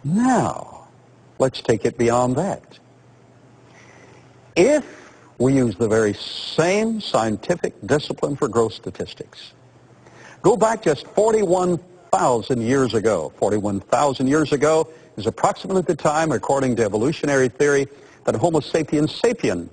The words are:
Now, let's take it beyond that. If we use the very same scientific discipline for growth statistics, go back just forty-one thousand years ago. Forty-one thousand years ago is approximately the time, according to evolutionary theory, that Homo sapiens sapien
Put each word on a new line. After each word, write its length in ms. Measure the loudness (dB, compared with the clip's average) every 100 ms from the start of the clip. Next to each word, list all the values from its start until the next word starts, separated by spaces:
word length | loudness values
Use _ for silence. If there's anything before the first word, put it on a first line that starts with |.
Now, 840 | -2 0 2 2 0 -6 -12 -20 -20 -20 -20 -20 -20 -2
let's 220 | -2 -2
take 240 | -2 0 0
it 120 | 0
beyond 380 | 0 2 0 -2
that. 420 | -4 -6 -12 -20 _ _ _ _ _ _ -20 -20 -20 -20 -20 -20 -20 -20 -20 -20 -6 2
If 300 | 4 4 -2 -20 -20 -20 -20 -2
we 160 | 2
use 220 | 2 0 0
the 120 | 0
very 260 | 2 2
same 840 | -2 -10 -12 -6 -2 0 0 0 -4
scientific 760 | -2 -2 0 -4 -4 -4 -4 -8 -2
discipline 500 | -2 -2 -6 -4 -2
for 120 | -2
growth 260 | 0 0
statistics, 800 | -4 -14 -12 -12 -12 -18 -18 -20 -20 -20 _ _ -20 -20 -20 -20 0
go 140 | 2 4
back 260 | 2 2
just 240 | -2 -2 -2
forty-one 720 | 0 2 2 2 2 2 -2 -6 -20 -4
thousand 500 | 0 2 0 0 -2
years 320 | 0 2 2
ago. 380 | 2 0 0 -4 -2
Forty-one 420 | 0 0 -2 -4
thousand 460 | -2 2 2 0 0
years 240 | 2 0
ago 360 | 2 2 2 0 -8 -18 -6
is 100 | -6
approximately 540 | 0 -2 -2 -2 -2
the 140 | -2 0
time, 360 | 0 0 0
according 440 | -2 0 0 0 0
to 60 |
evolutionary 680 | 0 0 -2 -2 0 2 0
theory, 380 | 2 2 2 -2 -10 -20 -8
that 120 | -4 0
Homo 240 | 0 0
sapiens 600 | 0 -4 0 0 0 0
sapien 480 | -2 0 -2 -2 -8